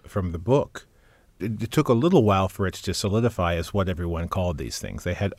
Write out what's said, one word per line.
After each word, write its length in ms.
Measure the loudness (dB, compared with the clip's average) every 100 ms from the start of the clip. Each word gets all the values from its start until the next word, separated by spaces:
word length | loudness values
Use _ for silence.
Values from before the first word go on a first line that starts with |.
| -8
from 260 | -4 -4
the 80 | -4
book, 480 | 0 0 0 -8 -20 _ _ _ _ -8
it, 200 | -6 -4
it 100 | -2
took 180 | 0 4
a 40 |
little 300 | 4 6 6
while 240 | 6 4 2
for 180 | 0 -4
it 80 |
to 200 | -4 -6
solidify 640 | -2 0 2 2 2 0 0
as 180 | -2
what 160 | -2 0
everyone 400 | -2 -4 -4 -4
called 280 | -2 -2 -2
these 220 | -6 -8
things. 240 | -10 -8
They 100 | -6
had 200 | -2 -4